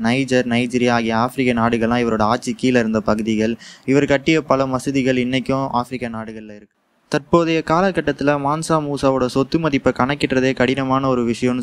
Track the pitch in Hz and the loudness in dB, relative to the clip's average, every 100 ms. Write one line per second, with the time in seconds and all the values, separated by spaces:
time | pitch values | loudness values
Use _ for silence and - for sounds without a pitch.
0 | 113 131 131 127 123 120 123 123 123 120 | -2 0 0 0 0 0 0 0 2 2
1 | 113 113 120 - 123 120 117 117 113 123 | 0 0 0 0 0 2 0 2 0 0
2 | 117 110 107 120 131 113 131 123 110 110 | 0 2 2 0 -2 -2 0 2 2 0
3 | 104 107 110 107 110 117 - - - 139 | 0 -2 0 0 -2 -4 -10 -10 0 2
4 | 139 139 135 160 151 135 135 127 143 139 | 2 2 2 0 2 0 0 -2 -2 0
5 | 131 127 123 131 117 135 135 120 120 127 | 0 0 0 -2 -2 -2 -2 -4 -4 -6
6 | 120 110 110 110 107 104 104 _ _ _ | -8 -10 -12 -14 -16 -20 -20 _ _ _
7 | _ 151 - 170 165 160 156 165 196 170 | _ -4 2 2 2 0 0 2 2 0
8 | 147 139 143 147 139 156 160 160 147 139 | -4 -2 0 0 0 -4 0 -2 -2 -2
9 | 135 131 123 135 135 165 160 139 127 - | 0 2 0 0 0 0 0 0 0 0
10 | 127 143 143 131 131 131 123 135 135 131 | 0 -2 -2 0 0 2 0 0 0 0
11 | 135 123 117 113 127 127 | 0 0 0 0 0 -2